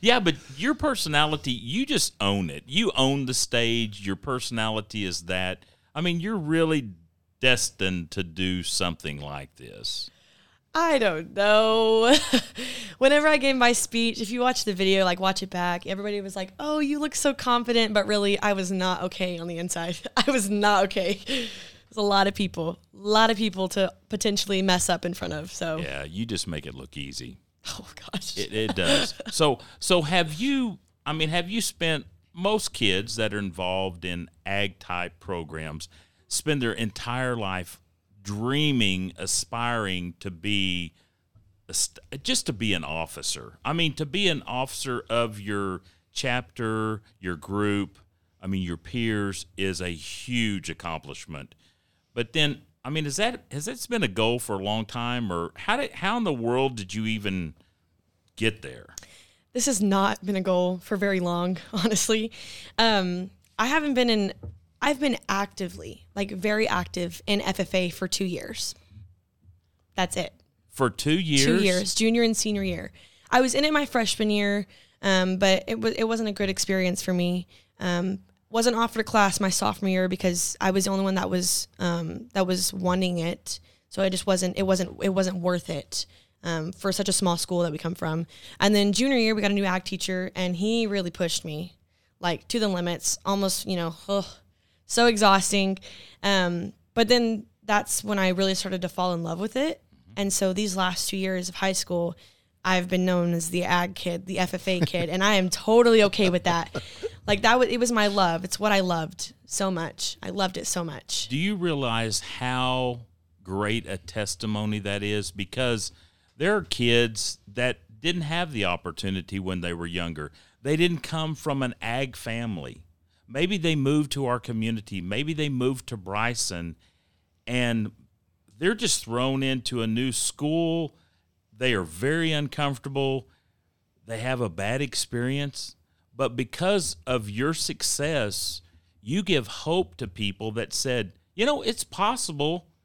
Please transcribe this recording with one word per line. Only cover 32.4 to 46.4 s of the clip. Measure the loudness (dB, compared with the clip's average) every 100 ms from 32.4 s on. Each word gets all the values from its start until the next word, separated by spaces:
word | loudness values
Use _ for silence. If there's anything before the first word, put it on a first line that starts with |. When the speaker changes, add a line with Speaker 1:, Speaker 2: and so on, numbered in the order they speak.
| 0 0 -2
Speaker 1:
kids | 0 2 2 0 -2
that | -2
are | 0
involved | -4 -4 -2 -2 -2 -4 -8
in | -8 -10 _ -6
ag-type | -2 -2 -4 -8 -6 -6 -10
programs | -8 -8 -6 -8 -8 -10 -12 -18 _ _ _
spend | -6 -2 0
their | 0
entire | -2 -4 -6 -6 -4 -2 -2
life | -2 -4 -6 -14 _ _ _ _
dreaming, | -8 -4 0 2 2 4 4 2 -2 -8
aspiring | -4 -4 -2 -4 -2 0 -2 -2 -6 -8
to | -12
be, | -8 -2 0 0 0 -4 _ _ _ _ _ _ _ _
a |
st-, | -4 -4 -6 -14 -10
just | -2 -2 -2
to |
be | -2 0
an | 0
officer. | -2 -6 -6 -6 -6 -6 -10 -10
I | -4
mean, | 0 0
to | -2 -6
be | 0 0
an | 0 -4
officer | -6 -6 -6 -4 -6 -2
of | 0 0 -4
your | -4 -2 -2 -4 -10 _ _
chapter, | -6 -2 -2